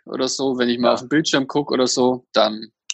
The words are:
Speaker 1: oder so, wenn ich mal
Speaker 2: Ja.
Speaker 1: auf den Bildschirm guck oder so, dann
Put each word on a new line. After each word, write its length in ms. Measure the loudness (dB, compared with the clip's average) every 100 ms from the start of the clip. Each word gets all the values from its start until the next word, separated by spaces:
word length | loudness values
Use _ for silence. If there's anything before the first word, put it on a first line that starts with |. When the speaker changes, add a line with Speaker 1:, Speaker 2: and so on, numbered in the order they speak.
| -12
Speaker 1:
oder 220 | -6 -4
so, 280 | -2 -2 0
wenn 140 | 0
ich 80 | 2
mal 100 | 2
Speaker 2:
Ja. 60 |
Speaker 1:
auf 60 | 0
den 100 | 0
Bildschirm 360 | 0 2 0 0
guck 240 | -2 -2
oder 160 | 0 0
so, 400 | 2 2 2 -2
dann 400 | 2 2 0 -14 _ -12